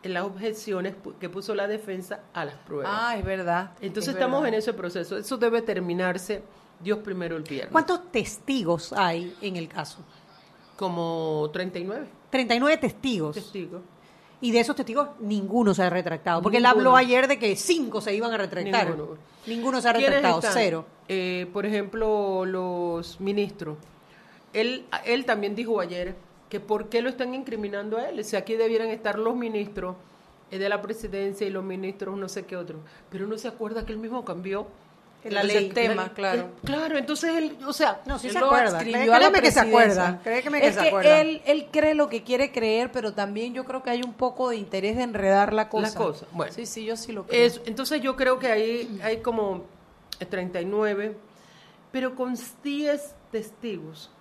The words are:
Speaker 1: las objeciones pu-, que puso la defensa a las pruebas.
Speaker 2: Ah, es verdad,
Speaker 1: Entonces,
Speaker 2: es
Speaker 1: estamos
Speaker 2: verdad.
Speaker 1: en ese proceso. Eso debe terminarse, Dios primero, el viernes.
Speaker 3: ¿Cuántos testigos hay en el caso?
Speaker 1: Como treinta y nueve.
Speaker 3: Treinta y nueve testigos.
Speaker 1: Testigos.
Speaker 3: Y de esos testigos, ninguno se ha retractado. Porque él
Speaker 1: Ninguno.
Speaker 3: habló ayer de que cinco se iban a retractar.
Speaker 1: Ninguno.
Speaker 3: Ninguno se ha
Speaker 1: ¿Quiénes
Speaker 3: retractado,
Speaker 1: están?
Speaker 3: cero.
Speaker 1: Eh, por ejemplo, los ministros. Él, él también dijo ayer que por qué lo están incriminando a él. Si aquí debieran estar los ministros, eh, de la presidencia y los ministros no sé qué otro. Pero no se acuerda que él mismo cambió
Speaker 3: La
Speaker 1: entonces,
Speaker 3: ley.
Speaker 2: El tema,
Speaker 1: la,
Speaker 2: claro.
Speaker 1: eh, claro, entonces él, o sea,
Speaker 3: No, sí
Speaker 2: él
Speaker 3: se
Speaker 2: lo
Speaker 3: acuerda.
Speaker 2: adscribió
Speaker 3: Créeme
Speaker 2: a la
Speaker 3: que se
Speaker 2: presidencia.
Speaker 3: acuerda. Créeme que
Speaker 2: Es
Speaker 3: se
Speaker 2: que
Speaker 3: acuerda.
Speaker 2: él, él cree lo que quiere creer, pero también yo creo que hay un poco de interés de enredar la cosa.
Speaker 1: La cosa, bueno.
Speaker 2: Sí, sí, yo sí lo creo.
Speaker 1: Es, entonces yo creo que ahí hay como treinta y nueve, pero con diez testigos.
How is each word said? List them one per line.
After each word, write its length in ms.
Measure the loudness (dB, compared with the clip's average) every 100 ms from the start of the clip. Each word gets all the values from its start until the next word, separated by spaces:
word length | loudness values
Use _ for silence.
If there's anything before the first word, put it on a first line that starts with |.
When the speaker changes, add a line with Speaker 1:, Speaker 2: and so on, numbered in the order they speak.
Speaker 1:
las 180 | -4 -4
objeciones 680 | -4 -4 -6 -6 -6 -4 -4 -8
pu-, 140 | -16 -12
que 100 | -10
puso 260 | -10 -6
la 120 | -2 -2
defensa 540 | -4 -6 -10 -8 -12 -10
a 120 | -8 -8
las 80 |
pruebas. 360 | -10 -10 -6 -4
Speaker 2:
Ah, 220 | -2 -2 -2
es 60 |
verdad, 480 | -2 -2 0 0 -2 -10
Speaker 1:
Entonces, 300 | -6 -4 -4
Speaker 2:
es 40 | 0
Speaker 1:
estamos 240 | 2 2
Speaker 2:
verdad. 120 | 2
Speaker 1:
en 40 | 0
ese 120 | 0
proceso. 460 | -4 -6 -6 -6 -6
Eso 180 | -6 0
debe 240 | 2 2
terminarse, 800 | 0 -2 -2 0 0 -2 -4 -8 -10 -20 -20 -12
Dios 180 | -4 -4
primero, 360 | -4 -6 -4 -6
el 60 |
viernes. 300 | -6 -8 2
Speaker 3:
¿Cuántos 380 | 2 2 -2 -2
testigos 840 | -4 -4 -8 -4 -2 0 -2 -2
hay 420 | 0 0 0 -6 -8
en 140 | -8 -6
el 120 | -8
caso? 300 | -8 -10 -14 -20 -20 -20 -20 -20 -20 -20 -6
Speaker 1:
Como 760 | -4 -2 -2 -2 -2 -2 -2
treinta 260 | -4 -6 -6
y 60 |
nueve. 220 | -6 -8 -10 -16 -2
Speaker 3:
Treinta 240 | -2 2
y 60 | 2
nueve 160 | 4 2
testigos. 560 | 0 -2 -2 0 -2
Speaker 1:
Testigos. 480 | -6 -10 -12 -10 -14 -18 -20 -20 -20 -20 -4
Speaker 3:
Y 120 | 2
de 80 | 2
esos 160 | 2 -2
testigos, 320 | -2 0 -2 -4
ninguno 540 | -4 -2 0 2 4
se 80 | 4
ha 80 | 2
retractado. 500 | 2 -2 -4 0 0
Porque 160 | 2 4
él 40 |
Speaker 1:
Ninguno. 260 | 6 8 8
Speaker 3:
habló 60 | 8
ayer 300 | 8 4 4
de 120 | 2
que 180 | 0 0
cinco 440 | 2 2 2 -4
se 140 | -2
iban 180 | -2 -2
a 40 | -2
retractar. 500 | -4 -4 0 2 2
Speaker 1:
Ninguno. 280 | -2 -8 -12 -20 -16 -8
Speaker 3:
Ninguno 340 | -4 -2 2
se 60 | 4
ha 40 |
Speaker 1:
¿Quiénes 180 | 4 4
Speaker 3:
retractado, 280 | 4 4 2
Speaker 1:
están? 140 | 2
Speaker 3:
cero. 300 | 2 2 0 -6 -20 -6
Speaker 1:
Eh, 380 | -4 -2 -4 -4
por 140 | -4 -2
ejemplo, 800 | -2 -4 -2 0 2 2 0 -2
los 760 | -2 -2 -2 -2 -4 -6 -6
ministros. 560 | -2 0 -2 -4 -10 -10 -16 -20 -20 -20 -20 -20 -6
Él, 340 | -2 -2 -4 -8 -8
él 200 | -2 -2
también 300 | 0 -2 -2
dijo 260 | -4 -2 -2
ayer 340 | -2 -6 -8 -10 -18 -20 _
que 120 | -10
por 280 | -2 -4 0
qué 140 | -2
lo 80 | -2
están 240 | -4 -6
incriminando 640 | -6 -8 -6 -6 -6 -4 -4
a 100 | -4
él. 160 | -6
Si 100 | -4 -4
aquí 180 | -2
debieran 340 | 0 2 2 0
estar 300 | -2 -2 0
los 180 | 0 0
ministros, 600 | -2 -4 -4 -6 -8 -10 -18 -20 -20 -20 -12
eh, 60 | -4
de 100 | -2
la 100 | -2
presidencia 680 | -4 -8 -6 -4 -4 -2 -4
y 40 |
los 120 | -4
ministros 540 | -6 -6 -8 -6 -8 -6
no 100 | -8
sé 180 | -10 -10
qué 100 | -10
otro. 220 | -10 -14 -16 -20 -14
Pero 160 | -8 -6
no 100 | -6
se 120 | -8
acuerda 360 | -8 -6 -6
que 80 | -6
él 60 | -8
mismo 260 | -6 -6
cambió 420 | -6 -8 -4 -6 -6 -16 -20 -20 -20 -18
Speaker 3:
La 180 | -4 0
Speaker 1:
entonces, 120 | 4
Speaker 3:
ley. 120 | 4 2
Speaker 2:
El 80 |
tema, 280 | 2 2 2
Speaker 1:
la, 40 | -2
Speaker 2:
claro. 260 | -2 0 0
Speaker 1:
eh, 60 | -2 -10
claro, 320 | -4 -4 0 -2
entonces 380 | -2 -2 0 0
él, 220 | -2 -4 -8
o 80 |
sea, 260 | 2 2 2 -6
Speaker 3:
No, 120 | -6
sí 100 | -2
Speaker 2:
él 40 |
Speaker 3:
se 80 | 2
Speaker 2:
lo 60 | 6
Speaker 3:
acuerda. 320 | 6 6 2
Speaker 2:
adscribió 200 | 0 2 8
Speaker 3:
Créeme 20 |
Speaker 2:
a 160 | 10 10
la 100 | 8
Speaker 3:
que 80 | 6
se 100 | 4
Speaker 2:
presidencia. 20 | 6 8 8 6 2
Speaker 3:
acuerda. 120 | 0
Créeme 360 | -2 -2 0 4
que 40 | 4
Speaker 2:
Es 60 | 6
Speaker 3:
se 40 |
Speaker 2:
que 80 | 4
Speaker 3:
acuerda. 320 | 6 8 8
Speaker 2:
él, 220 | 6 0
él 220 | 2 2 2
cree 240 | 2 4
lo 140 | 4 2
que 140 | 0
quiere 280 | -2 0 0
creer, 400 | 0 0 2 0
pero 200 | -2 -4
también 400 | -4 -4 -4 -6
yo 140 | -6 -6
creo 160 | -6
que 80 | -2
hay 120 | -2
un 120 | -2
poco 340 | -2 -2 0 -2
de 80 | -2
interés 400 | -4 -2 0 0
de 60 |
enredar 500 | -2 0 6 6 6
la 160 | 2 0
cosa. 200 | 0 -2
Speaker 1:
La 40 |
cosa, 300 | 0 -2 -4 -10
bueno. 180 | -6 -6
Speaker 2:
Sí, 100 | -6
sí, 220 | -10 -8 -6
yo 100 | -6
sí 160 | -8
lo 140 | -10 0
creo. 180 | 4
Speaker 1:
Es, 160 | 4 4 -8
entonces 340 | -6 -2 -2
yo 160 | -2 0
creo 220 | 2 2
que 80 | 2
ahí 480 | 2 2 -2 -4 -6
hay 160 | -4 -2
como 480 | -2 0 -2 -4 -8 -20 -20 _ -16 -12 -6
treinta 320 | -6 -4 -4
y 20 |
nueve, 500 | -2 0 0 0 -4 -8 -18 -20 -20 -20 -20 -20 -8
pero 220 | -4 -4 -4
con 180 | -4 -4 -8 -10
diez 500 | -6 -2 0 0 -4 -18 -8
testigos. 800 | -8 -8 -10 -8 -8 -10 -16 -20 -20